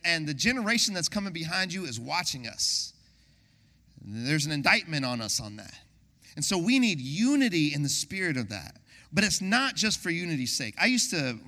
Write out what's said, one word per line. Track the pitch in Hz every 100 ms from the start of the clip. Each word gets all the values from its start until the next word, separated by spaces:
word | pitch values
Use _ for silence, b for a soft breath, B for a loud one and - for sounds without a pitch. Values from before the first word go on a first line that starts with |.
and | 170 165 151
the |
generation | 139 196 254 214 233 226
that's | 185 160
coming | 208 196
behind | 165 160 185 185
you | 185
is | 165 117
watching | 123 165 170 139 113
us. | - - - - - b b b b b b b b b -
There's | 101 107 127 156 143
an |
indictment | 147 165 214 180 151
on | 131 120
us | 107 -
on | 107 104
that. | 98 - - _ _ _ B -
And |
so | 147 190
we | 175 262
need | 240 156
unity | 127 160 240 285 254 175 147
in | 147
the | 143
spirit | - - 190 180 131
of | 110
that. | 101 69 - B B B
But | 156
it's | 208 156
not | 185 233 269
just | 151 208 -
for | 180
unity's | 170 175 147 123 -
sake. | 117 -
I | 202
used | 247 -
to | 175 131 113